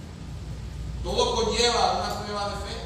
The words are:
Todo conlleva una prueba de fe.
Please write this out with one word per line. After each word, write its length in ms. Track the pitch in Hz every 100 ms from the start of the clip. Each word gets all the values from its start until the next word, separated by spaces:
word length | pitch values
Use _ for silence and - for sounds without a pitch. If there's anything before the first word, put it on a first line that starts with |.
| - - - - - - - - - -
Todo 320 | 170 220 240
conlleva 580 | 240 202 233 240 220 -
una 300 | - - 208
prueba 260 | 208 208 202
de 60 |
fe. 260 | 202 - -